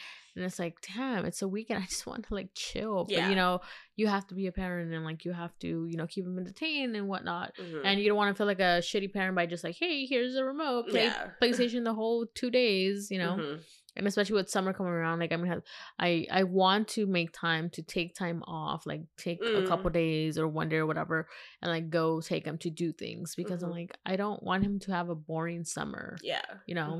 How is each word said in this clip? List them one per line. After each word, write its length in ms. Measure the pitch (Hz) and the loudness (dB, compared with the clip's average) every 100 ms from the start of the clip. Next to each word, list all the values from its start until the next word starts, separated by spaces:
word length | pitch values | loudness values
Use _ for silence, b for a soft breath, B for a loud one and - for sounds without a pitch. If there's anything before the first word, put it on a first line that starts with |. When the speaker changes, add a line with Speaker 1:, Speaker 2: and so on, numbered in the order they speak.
| B B B | B B B
Speaker 1:
And 100 | 175 | -8
it's 140 | 185 180 | -6 -4
like, 200 | 170 165 | -6 -8
damn, 420 | - 202 269 220 | -10 -6 -2 -2
it's 160 | 170 - | -2 -2
a 60 | 196 | -4
weekend. 320 | 202 226 214 | -4 -4 -4
<laughs> 20 | |
I 40 | 180 | -4
just 200 | - - | -6 -6
want 200 | - 214 | -10 -6
to, 80 | |
like, 160 | 202 190 | -6 -6
chill. 500 | - - - 220 196 | -8 -6 -4 -2 -2
But, 80 | 175 | 0
Speaker 2:
Yeah. 140 | 180 190 | 2 4
Speaker 1:
you 40 | 190 | 4
know, 240 | 180 180 B B B - | 4 2 B B B -2
you 120 | 214 | 2
have 180 | 196 196 | 2 -2
to 60 | |
be 120 | 185 185 | -4 -4
a 60 | |
parent 400 | 175 185 175 170 | -2 -2 -2 -2
and, 120 | 160 | -4
like, 200 | 160 160 | -4 -4
you 80 | 175 | -4
have 240 | 175 170 - | -4 -6 -6
to, 260 | 170 165 165 | -4 -2 -2
you 100 | 165 | -4
know, 100 | 165 | -4
keep 180 | - | -4
them 140 | 180 185 | -4 -4
entertained 560 | 185 190 320 302 254 214 | -6 -4 -2 0 -2 -2
and 120 | 196 | -2
whatnot. 460 | 190 175 175 - - | -2 -2 -4 -6 -8
Speaker 2:
Mm-hmm. 280 | 180 156 165 | -8 -2 2
Speaker 1:
And 120 | 196 | 4
you 80 | 208 | 4
don't 80 | 208 | 6
wanna 160 | 202 | 4
feel 120 | 196 208 | 4 2
like 140 | 190 | 4
a 200 | 180 175 | 6 6
shitty 300 | 170 208 196 | 4 -2 -2
parent 220 | 202 190 185 | 0 0 2
by 100 | 170 | 0
just, 180 | 170 | 0
like, 120 | 170 175 | -6 -2
"Hey, 280 | 349 294 262 | -2 0 0
here's 280 | 262 254 | 2 2
the 100 | 262 | 0
remote. 440 | 262 277 302 247 233 | -2 0 0 0 2
Play 160 | 220 | 2
Speaker 2:
Yeah. 260 | 226 - - - | 2 0 -6 2
Speaker 1:
PlayStation 420 | 247 240 240 240 | 2 4 2 2
the 100 | 233 | 0
whole 320 | 220 220 233 226 | 0 2 2 0
two 160 | - 247 | -2 2
days," 600 | 247 240 190 190 202 202 | 4 6 4 4 0 -2
you 80 | 190 | 0
know? 180 | 170 185 | 0 0
Speaker 2:
Mm-hmm. 260 | 151 151 B B - - | -2 -6 B B -12 -2
Speaker 1:
And 80 | 202 | 0
especially 280 | 196 202 | 2 4
with 160 | 214 190 | 2 2
summer 240 | 208 190 | 0 0
coming 180 | 190 185 | 0 0
around, 280 | 170 165 165 | 0 0 0
like, 120 | 170 | 0
I'm 80 | 165 | 0
gonna 140 | 175 | 0
have, 80 | 170 B B B - | -2 B B B 0
I, 280 | 175 170 - | 2 2 2
I 120 | 185 | 2
want 440 | 185 190 185 202 220 | 4 6 6 6 2
to 180 | - 202 | 0 2
make 260 | 180 170 | 2 2
time 380 | - 170 160 170 | -2 0 2 0
to 120 | - | -6
take 320 | 160 190 170 | -6 -2 -4
time 280 | - 175 170 | -4 -4 -4
off, 420 | - 165 156 147 | -6 -6 -4 -4
like, 200 | - 151 165 - | -4 -8 -8 -8
take 240 | 185 170 | -6 -2
a 40 | 233 214 | 0 2
Speaker 2:
Mm. 60 | 185 | 2
Speaker 1:
couple 200 | 175 185 | 2 2
days 500 | 170 165 156 156 156 | 2 4 2 0 0
or 80 | 160 | 0
one 200 | 156 160 | 0 0
day 80 | 156 | 2
or 80 | 156 | 2
whatever, 420 | 156 160 160 156 B B B | 0 0 0 -2 B B B
and, 80 | 175 | -2
like, 180 | 165 165 | -2 0
go 320 | 165 160 160 | 2 2 2
take 240 | 160 160 | 0 -2
him 140 | 156 160 | -2 -4
to 100 | 175 | -6
do 240 | 156 170 | -2 -2
things 420 | - 113 113 165 | -2 -8 -8 -8
because 280 | - 196 175 | -8 -6 -4
I'm 80 | 175 | -4
Speaker 2:
Mm-hmm. 80 | 170 | -6
Speaker 1:
like, 180 | 170 - | -10 -10
I 120 | - 190 | -4 -2
don't 260 | 208 208 | -2 -4
want 220 | - 185 | 0 2
him 140 | 202 202 | 2 0
to 120 | 196 | 0
have 160 | 180 175 | -2 0
a 60 | |
boring 500 | 165 151 160 165 170 | -4 -4 -4 -2 -4
summer, 540 | 165 - 143 - - - | -6 -4 -4 -6 -8 -8
Speaker 2:
Yeah. 200 | - - - - - | -4 -4 -6 -10 -6
Speaker 1:
you 80 | |
know? 160 | 165 151 165 | -4 -2 -2